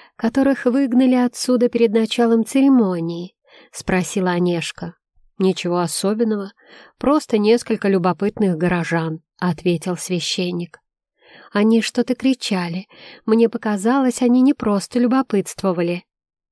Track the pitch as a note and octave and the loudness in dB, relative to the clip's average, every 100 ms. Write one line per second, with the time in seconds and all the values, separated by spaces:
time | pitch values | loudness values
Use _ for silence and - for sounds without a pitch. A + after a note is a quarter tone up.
0 | - - A3+ C4+ C4+ C4 B3 B3+ C#4 A#3+ | -20 -6 -2 0 0 0 0 0 2 2
1 | C4 B3 B3 - - B3 A#3+ A3+ A#3 A3 | 4 2 0 -2 -2 2 2 2 2 2
2 | A3 - A#3 A3+ G#3+ C4+ C#4 C4 G3+ F3 | -2 0 2 2 0 2 4 4 2 -2
3 | E3 E3+ F3+ _ _ - _ - - F#3 | -6 -8 -12 _ _ -20 _ -10 -2 -2
4 | F3+ G3+ F3+ F3 F3 E3+ D#3 - E3+ - | 0 -2 0 0 0 0 -4 -10 -14 -14
5 | _ _ _ _ F#3+ F#3 F3 F3 E3+ - | _ _ _ _ -2 0 -2 -2 -2 -2
6 | F#3+ G#3+ A#3 G#3 G3 _ _ - - _ | -2 0 -2 -2 -8 _ _ -20 -20 _
7 | B3+ D4+ - G#3+ G#3 A#3+ - A3 G3+ F#3+ | 0 0 0 0 4 2 0 -2 0 2
8 | F3+ E3+ G3+ - G3+ D#3+ F3 F3+ E3 E3+ | 0 -2 -4 0 -2 0 0 -2 -2 -2
9 | D#3+ D#3+ _ _ F3+ D#3 F3+ E3+ F#3 F3 | -4 -8 _ _ -4 -2 -2 -2 -4 -8
10 | - F3+ - - F3+ F3 E3+ - _ _ | -4 -4 -4 -4 -4 -6 -10 -16 _ _
11 | _ _ _ - - G#3 A3 A3+ G#3+ - | _ _ _ -20 -6 0 4 2 2 -4
12 | A#3+ B3+ C4+ C4 - F#3 F3 F3+ - - | -2 0 0 -2 -2 -4 -4 -8 -10 -20
13 | - - - A3+ A3+ A3+ A3 G3+ G#3+ C4+ | -20 -12 0 2 2 0 -4 -2 0 2
14 | B3+ - B3 B3+ C4 D4 G#3+ G3+ - A#3+ | 0 0 2 4 4 2 0 -2 -2 -2
15 | A#3+ C4 C4 G3+ F#3 - F#3+ F3 E3+ F3 | 0 0 0 -2 -4 -4 -4 -2 -2 -4
16 | - _ _ _ _ | -10 _ _ _ _